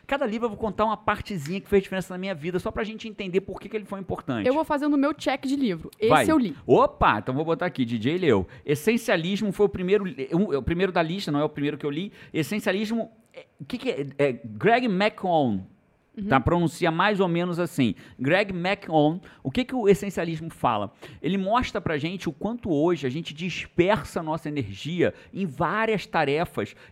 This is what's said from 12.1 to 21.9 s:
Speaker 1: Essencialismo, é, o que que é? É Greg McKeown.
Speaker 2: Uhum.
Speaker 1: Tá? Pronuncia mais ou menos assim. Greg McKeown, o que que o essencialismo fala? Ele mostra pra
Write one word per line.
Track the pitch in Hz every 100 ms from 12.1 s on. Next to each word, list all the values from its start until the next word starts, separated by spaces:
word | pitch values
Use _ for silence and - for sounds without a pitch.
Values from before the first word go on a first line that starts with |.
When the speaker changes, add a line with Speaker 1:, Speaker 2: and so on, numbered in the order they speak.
| - -
Speaker 1:
Essencialismo, | - 147 208 202 190 214 233 - _ _
é, | - - -
o |
que | 139 240
que | 254
é? | 156 143 -
É | 143 120
Greg | 110 107 165 240 247
McKeown. | 180 208 - 190 165 127 98 95 _ _ _ _ -
Speaker 2:
Uhum. | 202
Speaker 1:
Tá? | 135
Pronuncia | 120 175 165 - 170
mais | 165 196 202
ou | 185
menos | 170 180 170
assim. | 175 - 120 - - -
Greg | 131 185 202
McKeown, | 180 175 196 - 160 151 175 - -
o | 135
que | 175
que | 254
o | 254 202
essencialismo | 185 202 185 170 160 165
fala? | - 135 107 101 - - -
Ele | 151 196
mostra | 190 233 254 214
pra | 170